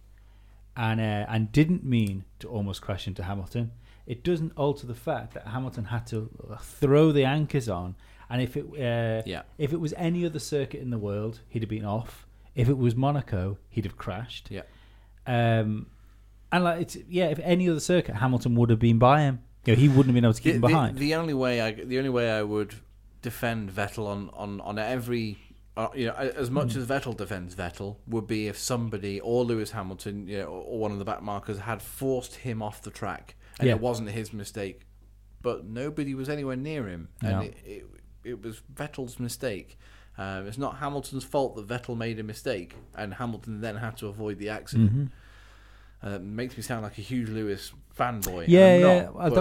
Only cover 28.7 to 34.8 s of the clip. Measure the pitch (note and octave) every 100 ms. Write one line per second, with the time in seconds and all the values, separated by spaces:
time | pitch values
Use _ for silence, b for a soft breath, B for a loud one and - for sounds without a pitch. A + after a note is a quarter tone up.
28.7 | B2 A2+ G#2+ G2+ G2 A#2 A#2+ A#2+ A2+ G#2
29.7 | A2 F#2 F#2+ G#2+ G2+ F#2+ G2+ D#2+ F#2 D#2+
30.7 | A2+ G#2+ G2+ G2+ - G#2 G2+ - G2+ G#2
31.7 | G#2+ - - C3+ B2+ - - B2+ A2 G#2+
32.7 | - G#2 - G#2 D#2+ - - B B B2+
33.7 | G#2+ B2 A2+ G#2+ A2 G#2 A2 G2+ A2 G2
34.7 | -